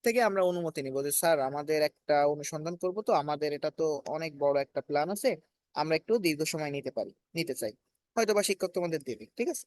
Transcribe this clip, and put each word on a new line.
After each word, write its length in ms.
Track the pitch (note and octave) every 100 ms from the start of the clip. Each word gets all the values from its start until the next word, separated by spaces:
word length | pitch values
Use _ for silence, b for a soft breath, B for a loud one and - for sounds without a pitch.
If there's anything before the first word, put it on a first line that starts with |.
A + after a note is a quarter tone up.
থেকে 180 | A#3 A#3
আমরা 220 | A3 G3
অনুমতি 400 | F3+ F3+ E3 D#3
নিব 200 | C3+ C3+
যে, 80 | C#3+
"স্যার, 280 | - E3 D3+
আমাদের 420 | C3 C#3+ D3 D#3
একটা 460 | D3+ - - D3 D3
অনুসন্ধান 480 | D3+ D3 D#3 D#3+ F3
করব, 260 | F3+ G3
তো 120 | G#3+
আমাদের 400 | F3 D3 D3 D3+
এটা 180 | C#3+ D#3
তো 300 | - D#3+ C#3+ -
অনেক 300 | D#3 D#3+ C#3+
বড় 240 | C#3+ C#3
একটা 200 | C#3 C#3
প্ল্যান 280 | - D3 D#3+
আছে, 260 | G3+ C4 F3+ _ _ _
আমরা 220 | D3 D#3 D#3+
একটু 240 | - A3+
দীর্ঘ 240 | E3+ D3
সময় 280 | D#3 D#3+ D3+
নিতে 200 | C#3+ C3+
পারি, 200 | A2+ G2+ - _ E3
নিতে 200 | E3 B2+
চাই।" 180 | A2 - _ _ _ -
হয়তো 160 | G#3+
বা 100 | G#3
শিক্ষক 240 | G#3 F#3+ F#3
তোমাদের 360 | F#3 F3 D#3
দেবে, 220 | C3+ A2+ A2 -
ঠিক 120 | C4
আছে? 140 | -